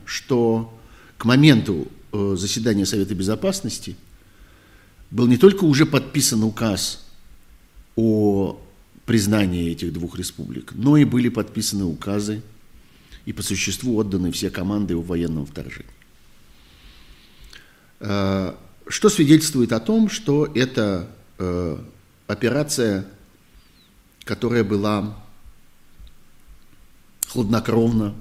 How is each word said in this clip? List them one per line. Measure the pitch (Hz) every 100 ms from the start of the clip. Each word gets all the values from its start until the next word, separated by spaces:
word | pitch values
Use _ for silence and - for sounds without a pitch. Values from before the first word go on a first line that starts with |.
что | - - - 123 117 113 113 - - - - -
к |
моменту, | 113 127 151 117 110 82 64 - -
э, | 104 101 92
заседания | 98 113 117 101
Совета | 95 107 98
Безопасности | 95 95 110 190 190 110 - - 92 - - - - - - - - - - -
был | 104 123
не | 123
только | 190 196
уже | 165 139 139
подписан | 139 135 143 - 113
указ | 110 107 113 92 - - - - - - - - - - - -
о | 113 107 104 98 95 - - - _ - -
признании | 113 98 107 95 87 85
этих | 82 87
двух | 80 85 -
республик, | 90 - - 62 -
но | - 127 151
и |
были | 123 120 120
подписаны | 113 104 110 - 101
указы | 92 73 101 104 104 107 - - - - - - - -
и | -
по | -
существу | 95 95 - - 127 110
отданы | 104 95 90
все | - 95
команды | - 92 104 95
о | 85
военном | 85 85 82 78 69
вторжении. | - 64 - - - - - - - - - - - - - - - - - - - - _ _ _
Э, | 101 101 98 95 90 - - - -
что | - 208
свидетельствует | 202 143 156 156 131 117
о | 113
том, | - 220 214
что | - - 143 147
это, | 113 131 127 104 92 95 - - -
э, | 92 87 85 73 113 - _ _ -
операция, | 101 113 139 147 - 113 98 98 - - _ _ - - _ _ _ _ _
которая | - 101 120 117
была | 98 104 104 104 107 107 - - - - - - - - - - - - - - - - - - - - -
хладнокровно | 123 104 113 117 110 117 113 104 107